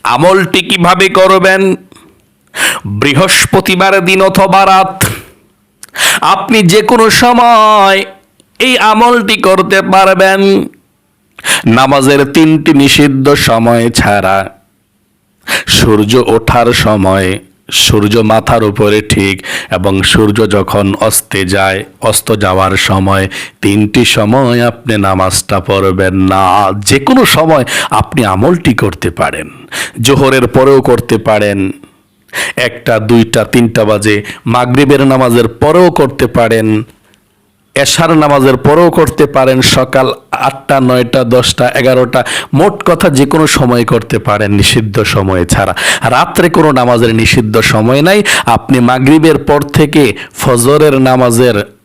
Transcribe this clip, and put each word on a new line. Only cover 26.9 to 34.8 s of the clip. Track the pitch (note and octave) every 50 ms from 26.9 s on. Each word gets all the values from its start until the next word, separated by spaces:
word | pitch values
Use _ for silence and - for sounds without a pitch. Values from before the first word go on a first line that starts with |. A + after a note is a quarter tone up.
| C#3 C#3
কোনো | C#3 - C4 C4 A#3
সময় | - - D#3 D#3+ D#3+ D#3+ C#3 B2 - - - - -
আপনি | - G#2+ G#2+ - - - A2+
আমলটি | G2 F#2+ F#2+ A2+ D#3+ F3+ E3 - C#3+ A#2
করতে | - - G2 F2 - - F2
পারেন। | D#2+ - D#2+ C#2+ C#2+ - - - - - - - - - - - _ -
জোহরের | A2+ A2+ C#3 C#3 C#3 C3 C3 C3 B2
পরেও | G#2 - C3+ C3 C#3 C#3 C3+
করতে | B2+ - B2 A2 - - A#2
পারেন, | G#2+ G#2+ A2+ G#2+ G#2 G#2 G#2 G2+ G2+ F#2+ F#2+ - - - _ _ _ _ _ _ _ _ _ - - - - -
একটা, | - B2 A#2 - - - - A#2 A2
দুইটা, | G#2+ G#2+ A#2+ A#2 A2 A2 - A#2 G#2+
তিনটা | - - B2 A#2+ A2+ A2 A#2+ G#2+
বাজে, | G#2 G#2+ G#2 G2 G#2+ G#2 G2+ G#2 - - - _
মাগরিবের | - A2+ B2 B2 B2 B2 C3+